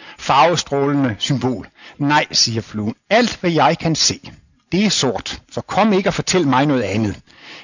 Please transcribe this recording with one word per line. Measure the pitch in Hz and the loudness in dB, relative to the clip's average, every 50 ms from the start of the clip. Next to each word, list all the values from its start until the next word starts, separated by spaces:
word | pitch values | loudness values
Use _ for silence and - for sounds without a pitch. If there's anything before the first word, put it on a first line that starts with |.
| - - - - | -20 -20 -20 -12
farvestrålende | - - 143 135 151 170 175 147 - - 143 139 139 143 143 143 139 123 104 90 | -2 0 4 4 4 4 4 0 -2 -2 -2 0 0 2 2 2 0 0 -2 -2
symbol." | - - 147 123 117 131 127 101 - - _ _ - - - - | -2 -2 -2 0 0 -2 -2 -4 -8 -14 _ _ -20 -18 -8 -4
"Nej," | 147 143 151 151 156 - - | -2 2 2 2 0 0 -2
siger | - - - 110 110 104 | -2 -2 0 -2 -4 -6
fluen, | - - 107 104 107 120 _ _ - | -6 -6 -6 -4 -4 -6 _ _ 0
"alt | 196 233 254 214 - - | 2 2 2 2 -2 -2
hvad | - 175 | -2 0
jeg | 170 151 135 143 170 - | 2 4 4 2 2 0
kan | - 165 160 | -2 -2 -2
se, | - - - - - - - - - _ _ _ _ _ - - | 0 0 -2 -2 -4 -10 -20 -20 -20 _ _ _ _ _ -4 -2
det | 180 214 | 0 0
er | 208 | 2
sort, | - - - 131 104 - - - - - - _ - | 0 0 -2 -2 -2 -4 -8 -10 -12 -14 -14 _ -10
så | 120 | -10
kom | - - - - 208 220 202 | -8 -4 0 2 2 4 2
ikke | 185 190 190 | 2 0 0
og | 165 | -2
fortæl | - 139 - - 185 170 | -4 -4 0 0 0 2
mig | 139 127 127 143 | 2 2 2 2
noget | 151 143 127 110 | 2 2 0 0
andet. | 95 95 110 110 101 90 - - _ - - - - - - | -2 -2 -2 -2 -2 -4 -6 -12 _ -20 -20 -20 -20 -20 -20